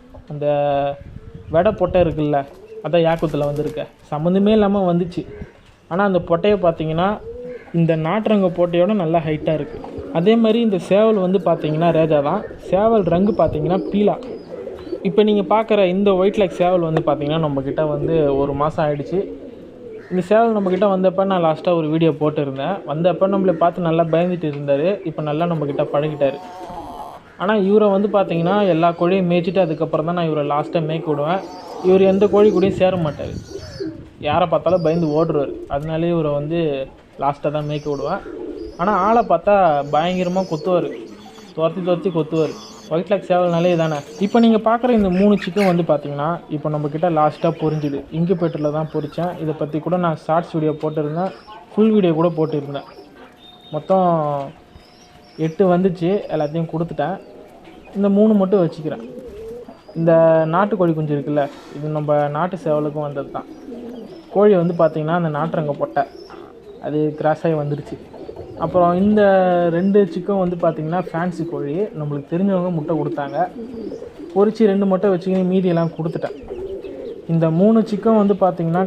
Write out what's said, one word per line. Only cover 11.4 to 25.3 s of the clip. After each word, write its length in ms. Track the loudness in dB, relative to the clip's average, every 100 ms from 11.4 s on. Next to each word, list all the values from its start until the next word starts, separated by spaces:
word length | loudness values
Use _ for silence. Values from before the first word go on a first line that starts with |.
| 2
பார்த்தீங்கன்னா 420 | 0 0 0 2 2
ரேஜா 220 | 4 2 2
தான். 140 | -2 -6 -10 0
சேவல் 340 | 2 4 2 2
ரங்கு 200 | 2 2 2
பார்த்தீங்கன்னா 380 | 2 0 0 -2 0
பீலா. 260 | 0 2 0 -6 -14 -14 -14 -12 -12 -12 -6 -2
இப்ப 140 | 2 4
நீங்க 140 | 2 2
பார்க்குற 300 | 0 2 2 2 2
இந்த 140 | 2 4
ஒயிட் 180 | 2 2
லெக் 160 | 0 2
சேவல் 260 | 2 2 2
வந்து 160 | 0 0
பார்த்தீங்கன்னா, 340 | 0 0 0 0
நம்ம 140 | -2 -2
கிட்ட 140 | -2 -2 0
வந்து 180 | 0 2 2 2
ஒரு 100 | 0 0
மாசம் 220 | -2 0 -2
ஆயிடுச்சு. 340 | -2 -4 -4 -4 -8 -16 -18 -20 -18 -16 -16 -6
இந்த 100 | -4 2
சேவல் 260 | 4 4 2
நம்ம 140 | 0
கிட்ட 140 | 2 2
வந்தப்ப 320 | 4 2 2 0
நான் 140 | 2 2
லாஸ்டா 260 | 0 0 0
ஒரு 80 | 2
வீடியோ 180 | 2 2 2
போட்டிருந்தேன். 560 | 0 0 -4 -4 -6 -6 -6
வந்தப்ப 380 | -2 0 2 0
நம்மளை 200 | 2 0 2
பார்த்து 240 | 2 2 0
நல்லா 160 | 2 2
பயந்துட்டு 340 | 2 0 -2 -4
இருந்தாரு. 360 | -4 0 0 2 -2 -6
இப்ப 140 | -6
நல்லா 160 | -4